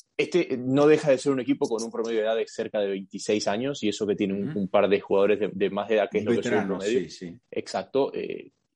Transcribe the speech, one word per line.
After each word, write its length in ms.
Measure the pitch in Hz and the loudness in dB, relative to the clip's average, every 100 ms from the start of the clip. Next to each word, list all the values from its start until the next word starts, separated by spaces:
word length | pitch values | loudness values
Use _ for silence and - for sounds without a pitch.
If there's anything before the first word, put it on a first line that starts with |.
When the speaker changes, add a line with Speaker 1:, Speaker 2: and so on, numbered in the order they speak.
| _ - | _ -4
Speaker 1:
Este, 380 | 147 175 - 123 | 0 0 0 -2
eh, 20 | |
no 300 | 127 135 147 | 0 4 6
deja 240 | 151 151 | 6 4
de 80 | 131 | 2
ser 140 | 143 | 2
un 60 | 135 | 0
equipo 300 | 120 139 135 | 0 -2 -2
con 140 | 110 | -2
un 80 | 113 | -4
promedio 300 | 117 113 113 | -4 -2 0
de 40 | 107 | 0
edad 100 | 113 | -2
de 100 | 107 | -4
cerca 320 | - 110 107 | -6 -4 -2
de 100 | 101 | -2
veintiséis 580 | 98 95 98 - 107 104 | -4 -6 -8 -2 0 0
años, 360 | 104 131 143 | -2 -4 -2
y 60 | 104 | -4
eso 180 | - 104 | -2 -2
que 80 | 98 | 0
tiene 180 | 101 | 0
un, 160 | 98 101 | -2 -4
Speaker 2:
Ujú. 120 | 123 | -4
Speaker 1:
un 60 | 95 | 0
par 220 | 104 98 | 2 4
de 100 | 98 | 2
jugadores 400 | - 101 101 101 | 2 2 4 2
de, 120 | 101 | 0
de 160 | 95 98 | -2 -2
más 220 | 101 101 | -2 0
edad, 180 | 110 98 | 0 2
que 60 | 107 | 0
es 80 | 110 | 0
lo 60 | |
que 80 | 113 | 0
es 60 | 117 | 0
un 40 | |
Speaker 2:
Veteranos, 260 | 107 95 95 | -2 -2 -4
Speaker 1:
promedio. 200 | 98 120 | 0 -2
Speaker 2:
sí, 80 | 80 | -2
sí. 280 | - 90 85 _ | -8 -14 -14 _
Speaker 1:
Exacto, 600 | - - 98 95 131 139 - | -10 -6 -6 -2 -2 -2 -4
eh, 360 | 95 - - _ _ | -8 -8 -12 _ _